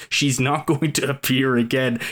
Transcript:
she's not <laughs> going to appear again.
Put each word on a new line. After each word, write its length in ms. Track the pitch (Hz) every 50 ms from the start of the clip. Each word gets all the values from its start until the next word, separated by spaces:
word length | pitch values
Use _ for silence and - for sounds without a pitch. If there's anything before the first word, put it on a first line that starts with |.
| - -
she's 300 | - - 143 143 127 123
not 260 | 131 131 147 156 - -
<laughs> 0 |
going 240 | 160 139 - 156 143
to 160 | - 131 131
appear 460 | 139 135 - - 131 131 135 131 127
again. 440 | 120 120 117 - 131 131 127 120 120 - -